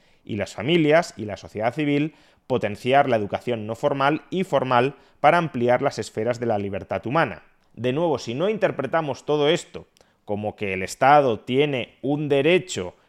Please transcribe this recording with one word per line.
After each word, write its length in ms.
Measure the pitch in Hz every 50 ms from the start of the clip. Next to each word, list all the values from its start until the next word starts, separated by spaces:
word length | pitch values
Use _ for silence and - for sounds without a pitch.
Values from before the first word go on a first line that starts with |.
| _ _ _ _ _
y 100 | - -
las 200 | 101 92 - -
familias 580 | - 101 151 175 170 151 147 151 170 175 - -
y 100 | - 110
la 120 | 104 95
sociedad 360 | - - 82 - 101 110 123 120
civil 420 | 156 151 143 143 143 147 156 - _ _ _ _ _ _
potenciar 600 | - 127 113 110 101 104 - - 123 135 139 143
la 80 | 131 120
educación 500 | 110 101 92 - 92 - 120 120 110 107
no 80 | 107 113
formal 480 | - - 147 143 139 135 143 156 - - -
y 140 | - 185 180
formal 520 | - 147 135 127 131 127 120 123 143 - - _ _ _ _
para 160 | - 147 165
ampliar 440 | 175 170 147 - 123 120 120 123 123
las 180 | 135 135 - 117
esferas 400 | 107 - - 110 110 120 120 117
de 80 | 120
la 100 | 117 107
libertad 480 | 101 101 98 98 92 - - 98 95 -
humana". 380 | 110 139 165 151 110 82 76 - _ _ _ _ _ _
De 180 | - 113 127 127
nuevo, 240 | 151 175 165 139
si 160 | - - 113 117
no 160 | 139 180 214
interpretamos 720 | 220 190 185 160 135 139 131 123 165 165 160 143 123 - -
todo 220 | - 147 151 143
esto 400 | 147 175 - - - - 82 82 _ _ _ _ _ _ _ _
como 320 | - 104 104 104 104 -
que 160 | - 107 98 95
el 100 | 92 95
Estado 560 | - - - 131 135 147 147 139 123 110 101
tiene 580 | - - 123 135 151 147 139 123 107 - _ _
un 280 | - 135 147 143 151 139
derecho 640 | 139 139 139 160 180 180 185 - - 104 90 87 - _ _